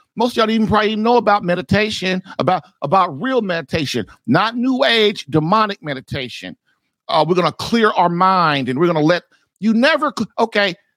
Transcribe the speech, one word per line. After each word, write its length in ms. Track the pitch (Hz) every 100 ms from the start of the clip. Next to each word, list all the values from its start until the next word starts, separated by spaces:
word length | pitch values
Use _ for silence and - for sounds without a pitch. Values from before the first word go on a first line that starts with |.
| _ -
Most 180 | 240
of 40 | 240
y'all 120 | 220
even 180 | 220 208
probably 300 | 214 214 214
know 180 | 220 240
about 280 | 214 202
meditation, 800 | 175 175 175 196 214 208 185 185 - -
about, 240 | 139 180 - -
about 380 | 147 190 180 135
real 200 | 247 262
meditation, 640 | 202 165 - 170 139 123 98 - -
not 300 | 147 214 240
New 260 | 254 254
Age, 420 | 262 226 208 214 -
demonic 540 | 156 156 220 214 202
meditation. 760 | 151 139 - 147 123 - 90 - _ _ _ _ -
Uh, 160 | 165 156
we're 100 | 175
gonna 180 | 165
clear 380 | - - 233 214
our 180 | 196 175
mind 580 | 175 190 190 160 143 127
and 120 | 127
we're 80 | 175
gonna 120 | 160
let, 240 | 151 175 - _ _ -
you 120 | 208
never 380 | 226 269 311 302 -
cl-, 100 | 208 -
okay, 360 | 226 214 202 170 _